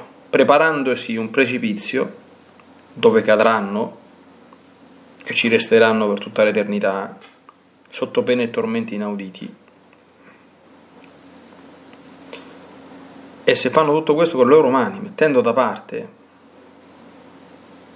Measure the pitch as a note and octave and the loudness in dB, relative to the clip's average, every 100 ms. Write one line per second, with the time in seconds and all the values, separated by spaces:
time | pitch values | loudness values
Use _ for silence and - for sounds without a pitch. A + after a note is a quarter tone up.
0 | - - - C#3 B2 C#3+ D#3+ D3+ C3 A#2+ | -16 -20 -2 2 4 4 2 0 -2 -4
1 | - A2+ A2 C#3 B2 B2 A2+ G2+ - B2+ | -4 -6 -4 -2 0 -2 -4 -6 -6 -6
2 | - - - - _ - - - - - | -6 -10 -20 -20 _ -20 -20 -20 -20 0
3 | A#2 A2 G#2 G#2+ A2 A2+ G2+ G#2 A#2+ - | 2 2 2 2 2 0 -4 -6 -8 -12
4 | - _ _ _ - - _ _ - - | -20 _ _ _ -20 -20 _ _ -20 -20
5 | - - - - A#2 A2+ - A2+ A2+ A2 | -20 -18 -8 -2 2 2 4 4 4 2
6 | G#2+ G2+ - - G#2+ G#2 G2+ G#2 G2+ G2 | -2 -4 -6 0 0 0 -2 -2 -4 -4
7 | G#2 - - _ - - _ _ _ - | -8 -14 -20 _ -20 -20 _ _ _ -10
8 | B2+ - G#2 B2 A#2 A#2 A2+ A2+ A2 G#2 | -6 -2 0 0 -2 -4 -4 -4 -6 -8
9 | G#2 G2+ F#2+ F2+ G2 - _ _ _ _ | -8 -8 -12 -16 -18 -20 _ _ _ _
10 | _ _ - - _ _ _ - _ - | _ _ -20 -20 _ _ _ -20 _ -20
11 | - - - - - - - - - - | -20 -20 -20 -20 -20 -20 -20 -20 -20 -20
12 | - - - - - - - - - - | -20 -20 -20 -20 -20 -20 -20 -20 -20 -20
13 | - - - - - B2+ B2+ C#3 D#3 D3+ | -20 -20 -20 -6 0 0 0 2 2 2
14 | D#3 D3+ E3 C3+ B2 D3+ C3+ C3 A2 F#2+ | 2 2 2 2 6 6 6 2 0 -4
15 | G2+ - D#3 C3 A#2 A#2+ A#2 G2+ - - | -12 -2 0 2 2 0 0 -4 -10 -12
16 | - - _ _ - - - - - - | -12 -18 _ _ -20 -20 -20 -20 -20 -20
17 | - - - - - - - - - | -20 -20 -20 -20 -20 -20 -20 -20 -20